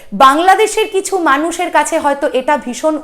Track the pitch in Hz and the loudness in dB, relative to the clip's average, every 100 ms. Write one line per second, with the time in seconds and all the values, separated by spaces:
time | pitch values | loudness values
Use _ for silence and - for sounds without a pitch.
0 | - 196 269 294 370 381 427 440 440 381 | -8 2 4 4 4 4 2 0 -2 -2
1 | 381 381 320 269 330 320 349 320 302 320 | -2 -2 0 0 -2 -4 -2 0 0 -2
2 | 294 277 285 254 254 294 247 233 311 302 | 0 0 0 -2 -2 -2 -4 -4 -4 -4